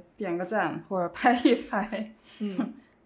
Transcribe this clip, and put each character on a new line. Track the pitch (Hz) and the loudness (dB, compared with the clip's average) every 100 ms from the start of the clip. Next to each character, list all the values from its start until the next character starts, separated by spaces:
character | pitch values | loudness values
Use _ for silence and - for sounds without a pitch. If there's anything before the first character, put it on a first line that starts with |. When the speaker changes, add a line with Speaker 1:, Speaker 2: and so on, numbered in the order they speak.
| - - | -14 -8
Speaker 1:
点 | 190 170 | -4 -4
个 | 180 | -2
赞 | 214 165 156 - | 0 -2 -4 -4
或 | 190 | -2
者 | 175 | -2
拍 | - 254 247 | 2 2 6
一 | 285 | 6
拍。 | 240 - 214 214 214 214 - _ - | 4 0 -4 -2 -6 -8 -12 _ -10
Speaker 2:
嗯。 | 208 185 214 - _ _ | -8 -4 -6 -8 _ _